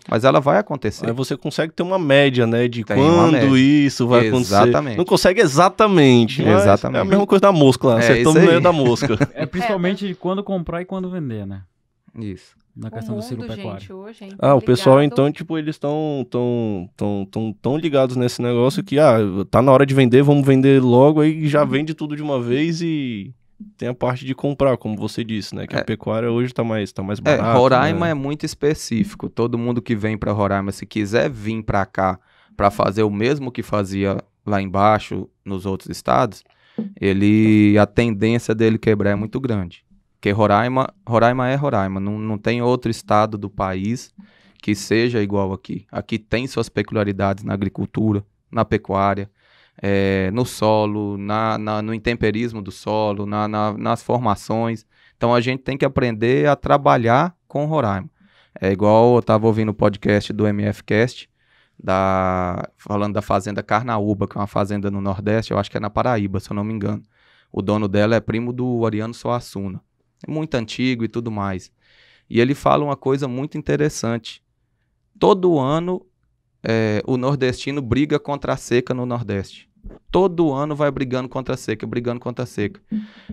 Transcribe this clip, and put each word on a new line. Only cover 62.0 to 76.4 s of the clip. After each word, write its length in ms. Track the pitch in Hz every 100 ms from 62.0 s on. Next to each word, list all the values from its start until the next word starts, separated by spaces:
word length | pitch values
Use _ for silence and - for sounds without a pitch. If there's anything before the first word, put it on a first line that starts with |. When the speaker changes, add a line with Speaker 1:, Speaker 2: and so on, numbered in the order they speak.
| 95 95 92 92 90 90 - _
Speaker 1:
falando 380 | - 101 104
da 80 | 101
fazenda 400 | - 101 98 104
Carnaúba, 640 | - 107 120 110 104 101 101
que 100 | 113
é 40 |
uma 60 | 101
fazenda 440 | 107 101 104 101
no 100 | 98
Nordeste, 520 | 98 95 101 110 113
eu 60 | 107
acho 120 | 101
que 60 | 113
é 40 |
na 100 | 107
Paraíba, 500 | 113 120 117 101 95
se 100 | -
eu 40 |
não 100 | 104
me 80 | 104
engano. 300 | 110 101 107 - _ _ _ _
O 100 | -
dono 260 | 98 104 104
dela 280 | 101 104 113
é 40 |
primo 320 | - 110 120
do 320 | 123 127 120
Ariano 300 | 113 107 110
Suassuna. 640 | 117 120 120 - 98 98 95 _ _ _ _ -
É 40 |
muito 240 | 151 156 127
antigo 480 | 110 - 127 123
e 40 | 113
tudo 220 | 120 117
mais. 400 | 104 98 95 - _ _ _ _ _ -
E 120 | 113
ele 140 | 123
fala 300 | 139 139 139
uma 120 | 147 139
coisa 300 | 135 139 139
muito 280 | 123 147 151
interessante. 840 | - 147 147 - 113 117 - - _ _ _ _ _ _ _ -
Todo 400 | 185 202 180 156
ano, 460 | 131 156 175 185 _ _ _ _